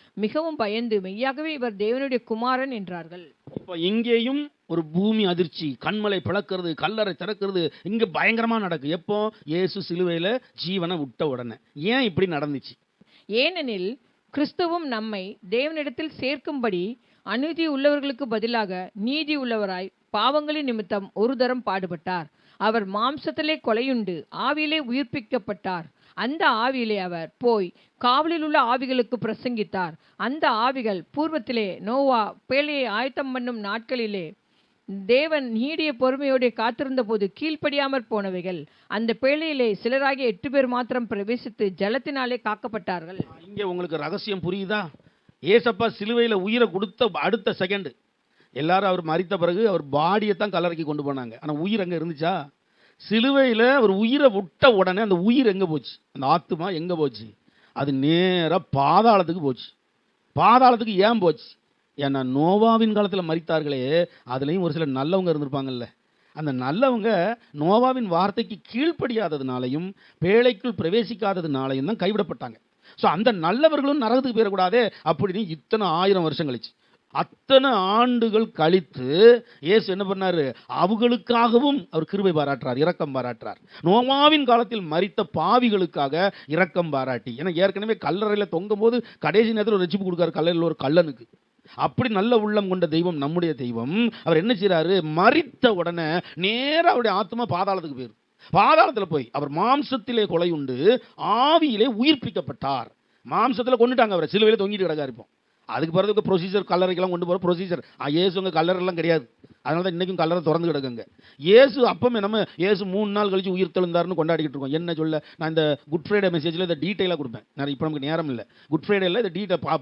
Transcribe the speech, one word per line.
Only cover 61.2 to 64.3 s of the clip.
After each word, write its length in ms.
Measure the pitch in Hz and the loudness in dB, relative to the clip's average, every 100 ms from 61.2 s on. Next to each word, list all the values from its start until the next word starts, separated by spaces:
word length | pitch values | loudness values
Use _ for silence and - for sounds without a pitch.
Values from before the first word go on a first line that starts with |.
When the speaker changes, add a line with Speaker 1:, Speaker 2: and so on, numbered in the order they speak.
| 175 - - - _ _ _ - | 2 0 -6 -20 _ _ _ -4
Speaker 2:
ஏன்னா 260 | 143 139 | -2 -2
நோவாவின் 720 | 127 135 160 202 226 226 220 214 | 0 2 4 4 4 4 2 2
காலத்துல 280 | 208 196 | 0 -2
மரித்தார்களே, 800 | 165 165 160 160 147 135 127 160 107 - | -2 -4 -2 -2 -2 -2 0 0 0 -4
அதுலயும் 300 | - | -8